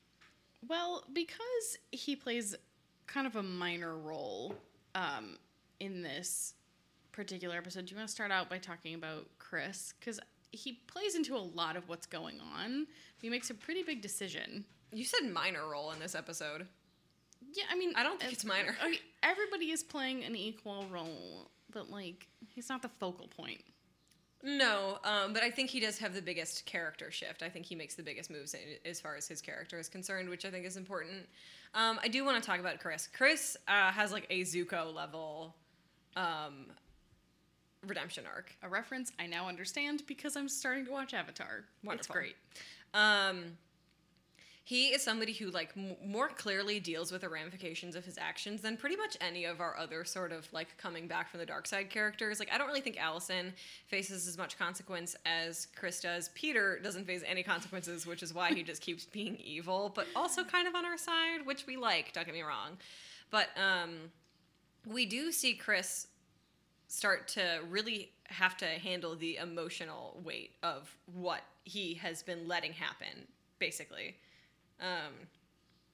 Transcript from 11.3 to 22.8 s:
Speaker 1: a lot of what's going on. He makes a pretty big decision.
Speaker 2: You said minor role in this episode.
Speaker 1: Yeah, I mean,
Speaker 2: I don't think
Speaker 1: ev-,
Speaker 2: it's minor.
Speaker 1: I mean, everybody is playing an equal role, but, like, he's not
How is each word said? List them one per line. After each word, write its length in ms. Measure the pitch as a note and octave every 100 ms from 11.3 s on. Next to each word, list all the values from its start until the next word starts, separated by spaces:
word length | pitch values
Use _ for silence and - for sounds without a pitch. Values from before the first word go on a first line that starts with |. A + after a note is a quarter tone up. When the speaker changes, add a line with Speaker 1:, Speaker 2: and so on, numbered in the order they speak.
| B3+
Speaker 1:
a 40 |
lot 360 | F3+ E3+ E3 F3
of 120 | F3
what's 160 | E3+ -
going 340 | D#3+ E3 -
on. 460 | - D3+ G#3 C4+ D4+ - - -
He 120 | A3+
makes 200 | A#3+ -
a 40 |
pretty 300 | G#3+ - F4
big 180 | E4+ C4
decision. 640 | G3+ - F#3+ D#3+ - G3+ G3+ - -
Speaker 2:
You 120 | A3
said 220 | C4 B4 C4+
minor 420 | E3+ F3 E3 D#3
role 240 | D3 D3+
in 80 | D#3
this 160 | D#3+ D#3+
episode. 520 | E3 D#3+ D3+ D3+ F#3 - _ _ _ _ _ - B3+
Speaker 1:
Yeah, 120 | E4 G4
I 60 | F4+
mean, 180 | F4+ A#3+
Speaker 2:
I 80 |
don't 160 | C4+ F#4
think 100 | B3
Speaker 1:
ev-, 40 |
Speaker 2:
it's 120 | A#3+ G#3+
minor. 300 | F#3+ G3+ -
Speaker 1:
I 80 | E4
mean, 80 | E4 - -
everybody 480 | D4 F#4 G#4 G4 D#4+
is 120 | D#4+
playing 400 | - D4 C4 C4
an 120 | A3 A3+
equal 500 | G#3 A3 G#3+ G3+ G3
role, 640 | F3 E3 C3+ F2+ F2 - - -
but, 200 | A3 -
like, 380 | G3+ F#3 F3+ - _ A3
he's 220 | - A#3
not 120 | C4